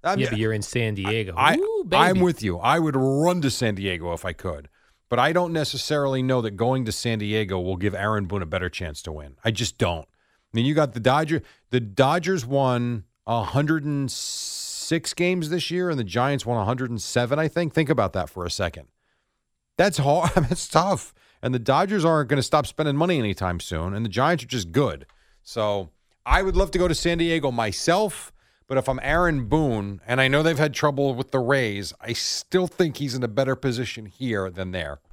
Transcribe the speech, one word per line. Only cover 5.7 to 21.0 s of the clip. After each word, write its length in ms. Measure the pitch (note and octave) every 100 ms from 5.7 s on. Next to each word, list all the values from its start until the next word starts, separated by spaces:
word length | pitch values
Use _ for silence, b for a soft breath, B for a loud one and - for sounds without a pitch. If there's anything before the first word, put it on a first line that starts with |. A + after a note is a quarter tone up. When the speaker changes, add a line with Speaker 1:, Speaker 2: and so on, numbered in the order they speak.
| C3 - D3+ C#3 C3
Speaker 1:
know 200 | B2+ B2+
that 100 | A2+ G2+
going 260 | A#2 C3 A#2
to 60 |
San 280 | G2+ A#2+ A2+
Diego 400 | G#2 G#2+ G#2 F#2
will 180 | F2+ F#2
give 180 | G2+ F#2+
Aaron 300 | G#2 G#2+ F#2+
Boone 160 | G2+
a 20 | E2+
better 240 | F#2 F2+
chance 320 | - E2+ D2+
to 80 | -
win. 240 | D2+ D2 C#2 A#2
I 60 |
just 260 | A2 A#2 -
don't. 260 | G2 E2+ -
I 500 | _ _ _ _ A2+
mean, 100 | B2+
you 100 | D3+
got 180 | D3
the 60 | A#2+
Dodger-, 420 | A2+ C#3+ D#3+ D#3+ b b b
the 80 | B2+
Dodgers 680 | A2 G2 C3+ E3+ E3 F#3+ A#2+
won 600 | C#3 C3+ B2 A#2+ A#2+ - _ -
a 180 | A#2
hundred 420 | G#2 C3+ D3 D#3+ C#3+
and 260 | C#3+ C3+
six 1000 | - - - - - - - - E3 -
games 360 | - F3 F#3 D3+
this 220 | F3 C#3+
year, 180 | F3+ F3+
and 80 | D3
the 60 |
Giants 420 | G#2 F#2+ C3 C#3+ A2+
won 120 | A#2
a 80 | G2+
hundred 240 | B2+ B2+
and 100 | A#2
seven, 380 | - - A#2+ C#3+
I 80 | D#3
think. 260 | E3 E3+
Think 160 | - D3
about 240 | D#3 G2
that 160 | F#2+ F2
for 160 | - F2
a 60 |
second. 360 | - F2+ D#2+ C2 _ _ _ _ _ _ _ _ -
That's 200 | F#3+ D#3
hard. 320 | C#3 D#3 E3
<laughs> 40 | -
That's 320 | B2+ F3 -
tough. 460 | D3+ F#3 F3+